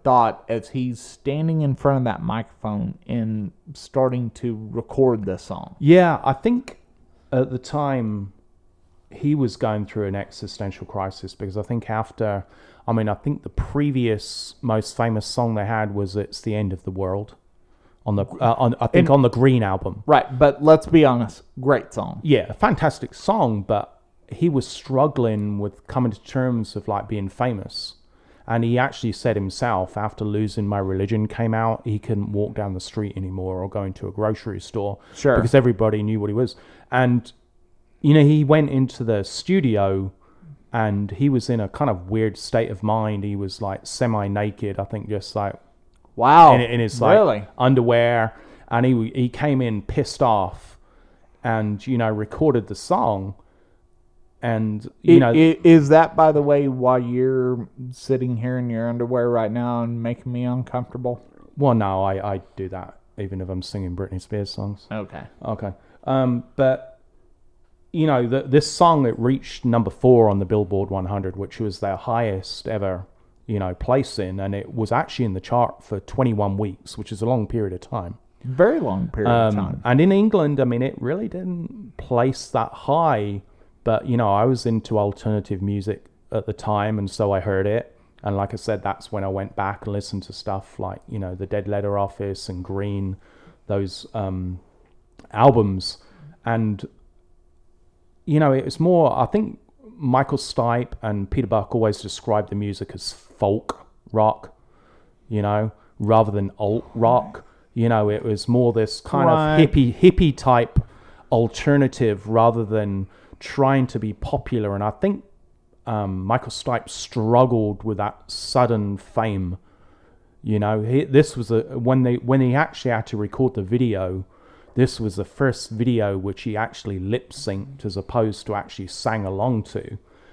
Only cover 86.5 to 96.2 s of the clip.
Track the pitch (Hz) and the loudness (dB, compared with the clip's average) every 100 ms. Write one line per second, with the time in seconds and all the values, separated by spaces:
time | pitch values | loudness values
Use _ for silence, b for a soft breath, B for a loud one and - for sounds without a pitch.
86.5 | - 107 104 104 107 98 - 104 95 95 | -6 -4 -2 0 -2 -4 -2 0 0 0
87.5 | 95 101 113 - _ _ _ 104 98 101 | 0 0 -2 -4 _ _ _ -4 -2 -4
88.5 | 110 - 104 98 98 - 104 95 95 98 | -4 -4 -4 -4 -8 -8 -6 -4 -4 -6
89.5 | - 98 98 - 101 - 98 - - - | -6 -6 -6 -6 -8 -6 -10 -10 -12 -8
90.5 | 98 - - 95 90 - 107 92 92 98 | -8 -10 -12 -12 -12 -12 -10 -10 -8 -6
91.5 | 104 101 101 101 101 98 - 101 95 - | -6 -4 -4 -2 -2 -4 -4 -8 -8 -10
92.5 | 90 92 98 101 101 95 95 b b b | -10 -8 -6 -4 -4 -6 -8 b b b
93.5 | b - 98 95 - - 113 95 92 92 | b -6 -4 -4 -8 -12 -8 -6 -6 -6
94.5 | 90 - _ _ _ _ _ - 98 135 | -8 -14 _ _ _ _ _ -8 4 6
95.5 | 117 101 95 - - b b | 6 4 0 -6 -12 b b